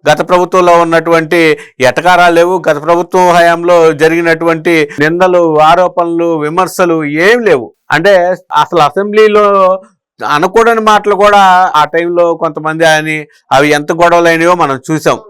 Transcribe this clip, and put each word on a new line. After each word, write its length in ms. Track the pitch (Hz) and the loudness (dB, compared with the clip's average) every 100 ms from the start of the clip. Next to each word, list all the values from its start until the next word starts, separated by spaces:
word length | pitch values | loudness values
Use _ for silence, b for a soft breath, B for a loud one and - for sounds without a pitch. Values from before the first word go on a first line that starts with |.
| 147 | -2
గత 180 | 151 180 | -2 0
ప్రభుత్వంలో 460 | 180 180 185 175 170 | -2 0 0 2 2
ఉన్నటువంటి 720 | 170 165 160 165 156 170 160 147 B - 127 | 2 -2 0 -2 0 0 0 -2 B -2 -2
ఎటకారాలు 440 | 123 170 180 175 | 0 0 2 2
లేవు, 280 | 170 175 185 156 | 2 0 0 -2
గత 120 | 147 151 | -4 -2
ప్రభుత్వం 420 | 175 170 185 180 170 | -2 0 0 2 2
హయాంలో 560 | 170 170 170 175 160 147 | 2 0 0 2 2 2
జరిగినటువంటి 880 | 160 165 170 165 165 165 165 160 147 - | 0 0 -2 -2 -2 -2 -2 -2 -2 -2
నిందలు, 580 | 151 170 185 180 165 151 156 | -2 0 0 2 0 2 2
ఆరోపణలు, 600 | 175 175 - 170 170 170 160 151 | 2 0 -2 -4 -4 -4 -4 -4
విమర్శలు 580 | 170 180 - 175 160 | -4 -4 -2 -2 -2
ఏం 400 | 147 151 185 240 214 | -4 -2 0 0 0
లేవు. 260 | 143 110 _ _ 147 | 0 -2 _ _ -2
అంటే 180 | 185 190 175 180 _ 151 | 2 2 0 -4 _ -4
అసలు 180 | 151 170 147 | 0 0 0
అసెంబ్లీలో 580 | 190 208 208 220 208 208 196 185 190 208 _ _ _ 110 147 | -2 -2 2 2 2 2 2 0 -2 -8 _ _ _ -6 -2
అనకూడని 440 | 277 226 226 226 | 0 2 2 0
మాటలు 340 | 214 214 208 | 0 0 0
కూడా 280 | 196 208 202 190 180 185 151 | 0 2 4 4 2 0 0
ఆ 40 | 147 | -2
టైంలో 400 | 165 170 175 170 | -2 -2 -2 -2
కొంతమంది 500 | 165 165 156 156 160 | -2 -6 -6 -8 -2
అని 420 | 165 156 156 156 147 b b | 0 0 -2 -8 -10 b b
అవి 160 | 131 147 147 | 0 0 -2
ఎంత 140 | 147 | -4
గొడవలు 360 | 165 170 170 170 | 0 2 2 2
అయినాయో 220 | 165 170 180 | 2 0 0
మనం 160 | 151 131 - | -2 -4 -6
చూసాం. 280 | 156 156 117 | -4 -2 -4